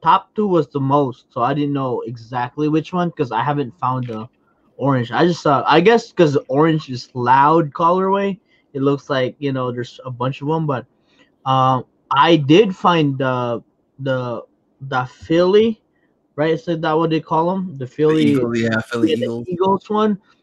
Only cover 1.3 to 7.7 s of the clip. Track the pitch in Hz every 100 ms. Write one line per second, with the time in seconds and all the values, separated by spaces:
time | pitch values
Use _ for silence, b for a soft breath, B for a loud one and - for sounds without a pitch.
1.3 | - 120 147 147 139 135 117 113 120 113
2.3 | 123 127 - 151 156 156 180 175 - 131
3.3 | 110 131 143 127 - 127 127 123 110 110
4.3 | _ _ _ _ - 135 131 117 117 175
5.3 | 165 160 131 - 151 180 233 - - 160
6.3 | 143 - 135 160 156 151 123 - 127 123
7.3 | 131 147 165 151